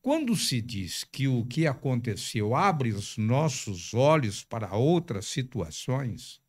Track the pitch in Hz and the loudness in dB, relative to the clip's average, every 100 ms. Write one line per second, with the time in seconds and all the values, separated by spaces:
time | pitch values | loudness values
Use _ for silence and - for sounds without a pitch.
0 | 247 311 269 214 - 123 90 98 90 - | 2 0 2 0 2 -2 -2 -6 -6 -8
1 | - - 135 127 107 156 160 127 139 123 | -10 -2 0 2 0 0 0 0 -2 -2
2 | 117 95 - 113 104 131 196 160 123 104 | -2 -6 -4 -2 0 4 4 4 0 -2
3 | 104 - 110 131 156 - - 92 85 113 | -6 -2 2 4 2 -2 -6 -8 -4 4
4 | 139 156 110 95 - 113 104 98 139 175 | 6 6 2 -4 -6 -6 -2 2 4 4
5 | 170 98 - - 131 107 82 - - 131 | 0 -6 -4 -4 -4 -4 -6 -6 -4 -2
6 | 131 95 - - | -2 -6 -12 -20